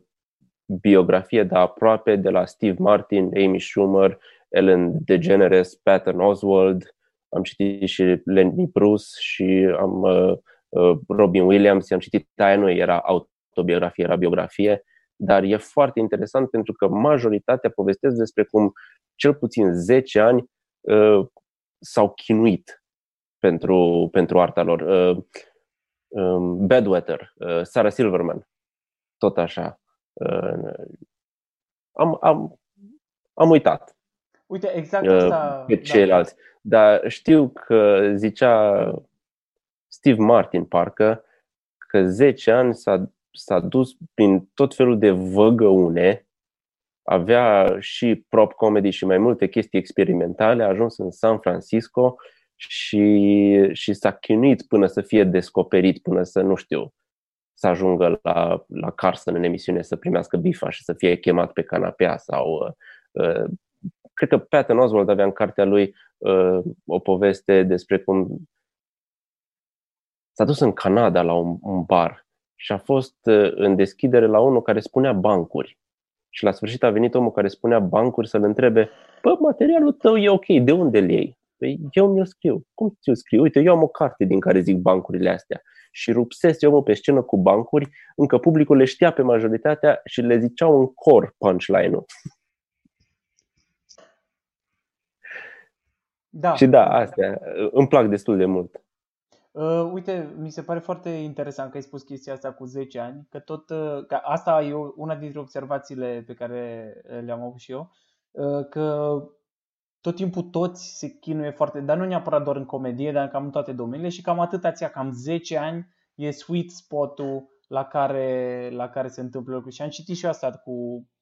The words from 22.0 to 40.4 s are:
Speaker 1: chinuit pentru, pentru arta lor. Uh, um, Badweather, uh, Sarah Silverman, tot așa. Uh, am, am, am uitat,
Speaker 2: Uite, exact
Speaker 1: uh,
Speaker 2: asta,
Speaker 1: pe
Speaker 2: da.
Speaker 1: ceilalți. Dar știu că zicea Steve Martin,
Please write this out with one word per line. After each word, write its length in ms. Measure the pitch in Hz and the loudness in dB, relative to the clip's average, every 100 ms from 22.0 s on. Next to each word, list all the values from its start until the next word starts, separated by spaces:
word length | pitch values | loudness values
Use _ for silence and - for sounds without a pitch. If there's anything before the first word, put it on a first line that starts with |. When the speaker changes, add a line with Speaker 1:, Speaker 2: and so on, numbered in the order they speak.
| 101 | 0
Speaker 1:
chinuit 720 | - - 110 113 90 - - _ _ _ _ _ _ | -2 -2 2 2 0 -6 -20 _ _ _ _ _ _
pentru, 680 | 95 85 - 92 87 85 85 | -2 -2 0 2 2 2 0
pentru 280 | 95 85 90 | 0 0 2
arta 240 | 85 - | 2 0
lor. 180 | 85 85 | -2 -2
Uh, 420 | 82 95 90 90 - - - _ _ _ _ _ _ | 0 0 2 -2 -6 -20 -20 _ _ _ _ _ _
um, 600 | 107 92 90 90 90 95 | -6 -4 -2 -4 -4 -2
Badweather, 680 | 127 101 90 85 78 - _ | -2 -2 -4 -4 -10 -12 _
uh, 260 | 87 85 | -8 -6
Sarah 280 | 87 123 107 | -6 -4 -4
Silverman, 560 | - 110 90 85 80 - _ _ _ _ _ _ _ | -2 -2 -2 -4 -8 -14 _ _ _ _ _ _ _
tot 200 | 101 90 | -4 -2
așa. 420 | 85 - 80 - _ _ _ | -6 -8 -12 -14 _ _ _
Uh, 600 | - - 92 87 90 - - - - - _ _ _ _ _ _ _ _ | -10 -8 -6 -6 -8 -10 -14 -20 -20 -20 _ _ _ _ _ _ _ _
am, 260 | - 165 156 | -2 -2 0
am, 380 | - 151 - - _ 202 202 294 _ _ _ | 0 0 -4 -14 _ _ -20 _ _ _ _
am 160 | - 165 | 0 4
uitat, 480 | 160 - - - _ _ _ _ _ _ | 4 4 -2 -8 _ _ _ _ _ _
Speaker 2:
Uite, 300 | 185 190 165 | -10 -8 -8
exact 320 | 156 196 190 | -6 -4 2
Speaker 1:
uh, 80 | 185 | 4
Speaker 2:
asta, 480 | 180 165 147 - - | 4 0 -4 -8 -4
Speaker 1:
pe 80 | 107 | -4
Speaker 2:
da. 60 | |
Speaker 1:
ceilalți. 540 | - 107 - 90 85 - _ _ | 2 2 4 4 2 -6 _ _
Dar 480 | 107 113 107 104 117 | 0 4 6 4 0
știu 400 | - - 156 131 | -6 4 4 4
că 640 | - - 113 104 98 101 101 | -4 0 4 4 4 2 0
zicea 800 | 107 - 127 113 104 98 - - - _ _ _ _ _ _ _ _ | -2 0 2 4 4 2 -2 -6 -14 _ _ _ _ _ _ _ _
Steve 340 | - 143 110 | -2 2 4
Martin, 440 | 107 117 | 4 4